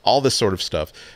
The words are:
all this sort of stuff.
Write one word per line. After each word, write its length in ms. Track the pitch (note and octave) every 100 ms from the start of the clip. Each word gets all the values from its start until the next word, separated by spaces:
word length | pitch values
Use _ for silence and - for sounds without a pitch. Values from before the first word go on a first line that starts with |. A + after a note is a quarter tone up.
all 160 | - C3+
this 160 | C3+ -
sort 180 | G#2+
of 100 | F#2
stuff. 280 | - E2 D#2 - -